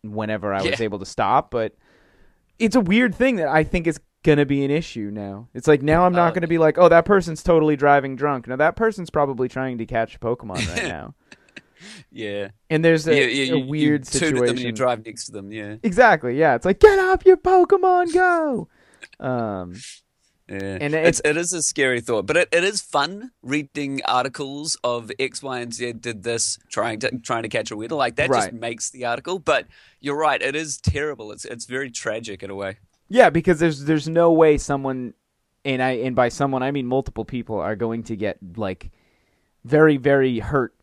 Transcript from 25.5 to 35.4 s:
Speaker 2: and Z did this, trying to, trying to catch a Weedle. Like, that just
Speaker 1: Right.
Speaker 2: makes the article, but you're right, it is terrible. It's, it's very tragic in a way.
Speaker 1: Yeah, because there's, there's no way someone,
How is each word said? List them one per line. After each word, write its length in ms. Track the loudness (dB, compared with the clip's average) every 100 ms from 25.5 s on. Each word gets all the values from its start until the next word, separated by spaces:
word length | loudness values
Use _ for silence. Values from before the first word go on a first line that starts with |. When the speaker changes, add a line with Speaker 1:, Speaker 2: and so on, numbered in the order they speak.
| -10
Speaker 2:
and 120 | -10
Z 200 | -8 -8
did 300 | -8 -10 -8
this, 340 | -6 -4 -4 -8 _
trying 280 | -4 -4 -4
to, 100 | -6 -6
trying 240 | -6 -4
to 60 | -2
catch 200 | -6 -6
a 60 | -10
Weedle. 200 | -8 -4
Like, 180 | -4 -2
that 120 | 0
just 160 | 0 0
Speaker 1:
Right. 60 | -6
Speaker 2:
makes 300 | -10 -8 -10
the 160 | -8 -6
article, 320 | -6 -6 -6
but 300 | 0 -2 -2 _ _ _
you're 180 | -8 -2
right, 240 | 0 0
it 140 | -2 -6
is 220 | -8 -6
terrible. 500 | -4 -4 -6 -8 -14
It's, 140 | -16 -14
it's 200 | -14 -10
very 260 | -10 -8
tragic 500 | -8 -6 -6 -8 -14
in 80 | -12
a 60 | -10
way. 220 | -10 -10 _ _ _
Speaker 1:
Yeah, 200 | 6 6
because 300 | 6 0 2
there's, 240 | 0 -2 -2
there's 240 | -2 0
no 220 | 2 4
way 260 | 6 6 4
someone, 560 | 0 -4 -4 -8 -10 -14 _ _